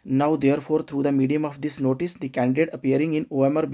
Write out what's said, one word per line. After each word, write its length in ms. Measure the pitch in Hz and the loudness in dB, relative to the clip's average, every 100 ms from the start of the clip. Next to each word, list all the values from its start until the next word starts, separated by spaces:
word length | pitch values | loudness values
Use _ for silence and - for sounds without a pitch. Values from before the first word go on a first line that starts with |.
| - | -2
now 180 | 135 147 151 | 0 2 2
therefore 380 | 139 147 139 156 | 2 2 0 -2
through 220 | 160 139 143 | 0 -2 0
the 80 | 139 | 2
medium 280 | 131 151 151 | 2 0 -2
of 100 | 139 | -6
this 180 | 147 139 131 | -8 -2 -2
notice 320 | 131 175 - | 0 -4 -6
the 120 | 139 131 | -6 -2
candidate 380 | 123 135 165 143 | 0 2 0 0
appearing 400 | 131 135 160 156 | 0 0 0 -2
in 60 | - | -2
O 160 | 139 139 | 0 2
M 140 | 151 | 2
R 40 | 156 | 2